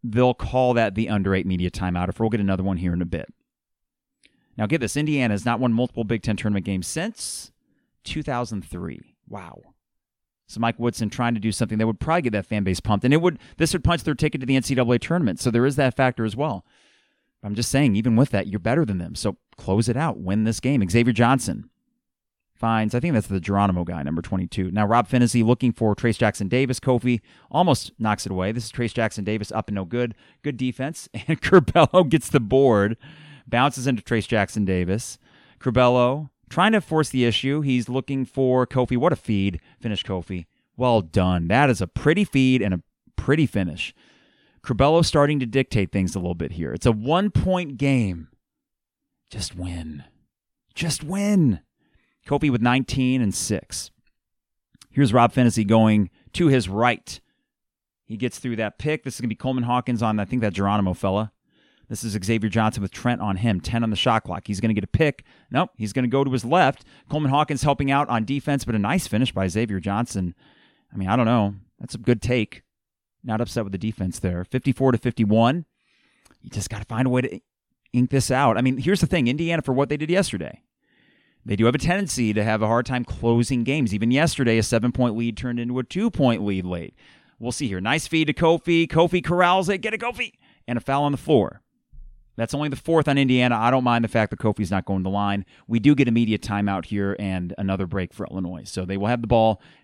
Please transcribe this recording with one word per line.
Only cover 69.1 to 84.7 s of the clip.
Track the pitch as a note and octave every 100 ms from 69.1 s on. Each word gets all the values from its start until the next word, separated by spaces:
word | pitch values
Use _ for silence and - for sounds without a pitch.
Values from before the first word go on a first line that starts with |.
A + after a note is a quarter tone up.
| A2 B2+
by | G2 F#2+
Xavier | G2+ A#2 F#2+
Johnson. | G2 G#2 A#2+ G2 F2 - _ _ _ _ _
I | G2+
mean, | F#2
I | B2
don't | A2+
know. | A#2+ G2+ G2 - _
That's | -
a | -
good | A#2+ A2+
take. | - B2 G#2+ - _ _ _ _ _ _
Not | A#2+ A2
upset | A#2 A#2+
with | G2
the | F#2+
defense | A2 - F#2 -
there. | F#2 F2
Fifty-four | F2+ - C3+ - C3+
to | A#2+
fifty-one. | B2 - G#2 A2 A#2 E3+ - _ _ _ _ _ _ _
You | -
just | G2+ -
gotta | G#2 -
find | A2+ C3
a |
way | B2+
to | B2+ - - _ _ _ _
ink | B2 B2+
this | C3+ -
out. | B2+ C3+ G#2+
I |
mean, | C3 B2+
here's | E3+ G3+
the | D#3+
thing. | F3 A#2+
Indiana, | D3 E3 E3
for | C#3
what | C3 C#3
they | D3
did | D3+
yesterday, | F#3 F#3+ F#2 D2 - _ _ _ _ _ _ _ _
they | - G2+
do | A2+
have |
a | D3+
tendency | E3+ F#3+ F#3 B2+ A2
to | G#2
have | A2 G#2+
a | G#2+
hard | A#2 B2
time | B2
closing | A#2 - A#2 A#2 A#2 B2+
games. | A#2 D3+ A2+
Even | G2+ A2+
yesterday, | C3+ D#3+ - A#2+ A2+
a |
seven-point | G#2+